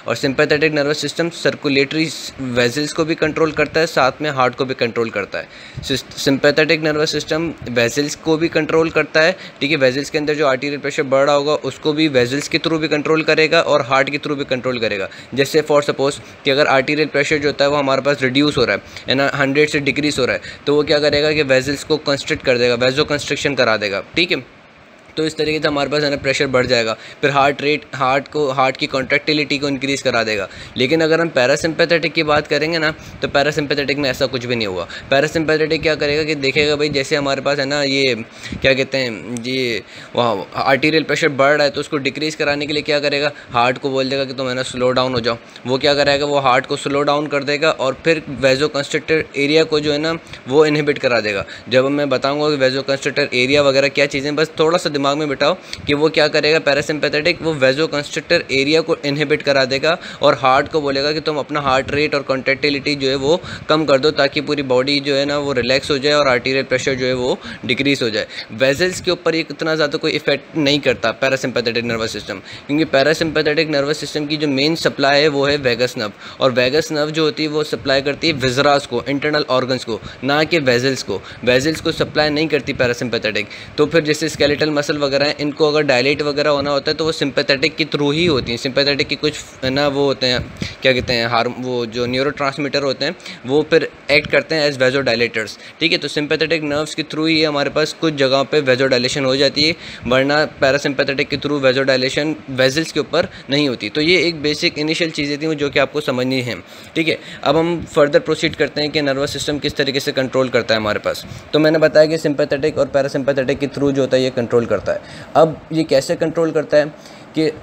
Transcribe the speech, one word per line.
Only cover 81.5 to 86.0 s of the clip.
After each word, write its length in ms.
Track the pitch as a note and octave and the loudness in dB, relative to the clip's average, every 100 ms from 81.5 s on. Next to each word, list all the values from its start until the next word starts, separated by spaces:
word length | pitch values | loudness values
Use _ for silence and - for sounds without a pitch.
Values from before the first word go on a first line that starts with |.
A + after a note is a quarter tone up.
| B2+ D3 D#3 | 2 0 -2
को 120 | E3 | -4
supply 380 | D#3 D3 D3+ D3+ | -2 -2 0 0
नहीं 180 | D3 D#3 | 0 0
करती 240 | D3 C3 | -2 -2
parasympathetic। 760 | C#3 B2 A#2+ B2 A2+ A2 G#2 G2+ - - - | -2 0 0 -2 -2 -2 -2 -6 -12 -10 0
तो 80 | D3 | 2
फिर 180 | E3 | 2
जैसे 240 | D3+ D3 D#3 | 0 -2 -2
skeletal 420 | - D3 C#3+ D3+ | 0 0 2 0
muscle 280 | D3 D3 D3+ | 0 -2 -2
वगैरह 280 | C#3 C#3 C#3+ | 0 0 0
हैं, 100 | - | -2
इनको 280 | D3 C#3 D3+ | -4 0 2
अगर 140 | D3+ | 2
dilate 400 | D3 B2 | 2 2